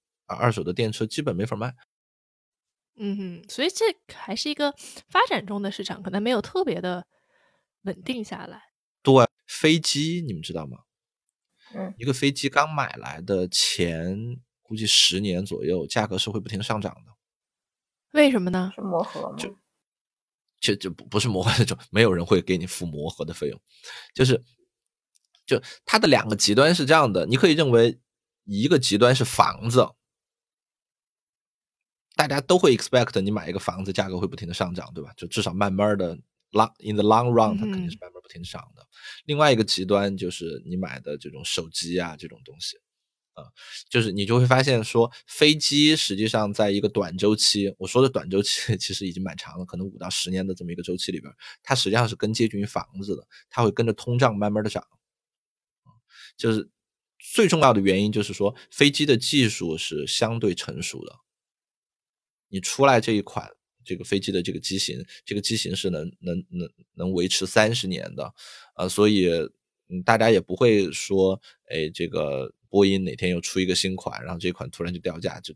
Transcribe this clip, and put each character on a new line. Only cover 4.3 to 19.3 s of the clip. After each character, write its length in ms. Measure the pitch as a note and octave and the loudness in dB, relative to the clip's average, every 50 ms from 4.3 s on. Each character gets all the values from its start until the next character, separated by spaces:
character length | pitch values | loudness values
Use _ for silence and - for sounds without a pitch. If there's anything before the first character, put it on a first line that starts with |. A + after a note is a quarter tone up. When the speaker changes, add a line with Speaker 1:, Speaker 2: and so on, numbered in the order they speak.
| G3+ | -8
Speaker 2:
是 140 | A3+ - D4 | -6 -6 -6
一 40 | D4 | -4
个 200 | - D4 C#4+ C#4+ - - - - - - _ | -2 -2 -2 -4 -6 -14 -18 -18 -20 -10 _
发 180 | - F4+ A#4 - | 2 2 2 2
展 160 | F#4+ A3 A3 | 0 -4 -4
中 160 | F#3+ G#3 G3+ | -6 -8 -6
的 100 | G3+ G3 | -6 -6
市 100 | G3 - G3 | -8 -8 -10
场， 200 | - F3+ - F#3+ | -10 -10 -12 -10
可 60 | F#3+ | -6
能 120 | F#3+ G3+ | -4 -2
没 80 | G#3 A#3+ | -2 0
有 120 | B3+ G#3+ | 0 -2
特 240 | - - - F#4 F#4+ | -2 -4 -4 -4 -2
别 160 | C#4+ F#3+ - | -2 -2 -4
的 260 | F3+ F3+ F3+ F3+ F3+ _ _ _ _ _ _ _ _ _ _ _ _ _ _ _ - | -4 -6 -6 -8 -10 _ _ _ _ _ _ _ _ _ _ _ _ _ _ _ -10
稳 200 | F#3+ F#3 F#3 F#3 | -10 -10 -10 -8
定 180 | - B3+ B3 G#3+ | -8 -8 -8 -8
下 220 | - G3+ F3 - - | -10 -12 -14 -14 -14
来。 140 | - - _ _ _ _ _ _ _ _ | -18 -20 _ _ _ _ _ _ _ _
Speaker 1:
对， 240 | - - C3+ C3 A#2 - _ _ _ - | 2 6 6 8 6 4 _ _ _ -16
飞 320 | - - - D#3 D#3+ E3 | -8 0 2 4 4 4
机 420 | D3+ - - C#3+ D3+ D#3+ E3+ F3 E3+ | 2 -2 -2 -2 -2 -2 -4 -6 -6
你 80 | C3+ G2 | -6 -8
们 80 | D#2 | -8
知 100 | D#2+ - | -10 -10
道 140 | E2+ E2 D#2 C#2 | -10 -10 -10 -10
吗？ 120 | A#1+ - _ _ _ _ _ _ _ _ _ _ _ _ _ _ _ _ _ - - | -14 -18 _ _ _ _ _ _ _ _ _ _ _ _ _ _ _ _ _ -18 -12
Speaker 3:
嗯。 200 | G3+ F#3+ - - - | -12 -12 -12 -10 -8
Speaker 1:
一 60 | A#2 | -4
个 80 | C3+ | -4
飞 180 | C3 B2+ - C#3 | -2 0 0 -2
机 180 | C#3 - - C#3 | -2 -2 -4 -2
刚 200 | - - D3 D#3 | 0 0 0 0
买 220 | D#3 D3 C3 F2+ - - | -2 -4 -6 -6 -6 -12
来 240 | - B1+ C#2 D#2 | -14 -14 -14 -10
的 260 | F2 F#2 G2+ F#2 F#2 F2+ | -4 -2 -2 -2 -2 -2
前 960 | - - - - - - F2+ E2+ E2 D#2+ E2 F2+ F#2+ G#2 A2+ A#2+ B2 B2+ _ _ _ _ | 0 0 0 0 0 -2 -2 -2 -2 -4 -4 -6 -6 -6 -8 -10 -12 -12 _ _ _ _
估 140 | _ - A2+ | _ -12 -8
计 100 | G#2+ A2 | -6 -2
十 360 | G#2 - - - - F2 F#2+ | 2 4 4 4 4 2 0
年 240 | G#2 G2+ F2+ F2+ G2 | -2 -2 -2 -2 -4
左 180 | G2+ - - - | -6 -6 -6 -4
右， 240 | D#2 F2+ F2+ D2+ - | -2 -2 -2 -2 -2
价 180 | - A#2+ G#2+ | 0 0 0
格 120 | G2+ F#2+ F2+ | 0 -2 -4
是 120 | - A2+ | -4 -4
会 100 | G2 A2 | -4 -8
不 80 | F#2+ B2 | -8 -6
停 120 | G#2 F#2+ | -8 -6
上 200 | A2 - A2+ G#2+ | -4 -4 -4 -4
涨 120 | G2+ F2+ - - - | -4 -6 -10 -12 -20
的。 80 | _ _ _ _ _ _ _ _ _ _ _ _ _ _ _ _ _ _ _ _ _ | _ _ _ _ _ _ _ _ _ _ _ _ _ _ _ _ _ _ _ _ _
Speaker 2:
为 180 | - D4+ D4 C#4 | 4 4 4 6
什 120 | B3+ G#3+ | 4 2
么 80 | F3+ F3+ | 0 0
呢？ 220 | F3+ F#3 F3+ F#3+ - | -2 -2 -2 -4 -6
Speaker 3:
是 60 | - | -8
磨 200 | G3+ F#3+ F3+ E3 | -8 -4 -2 -2
合 280 | F#3 - - D#3+ - - | -2 -4 -6 -10 -10 -10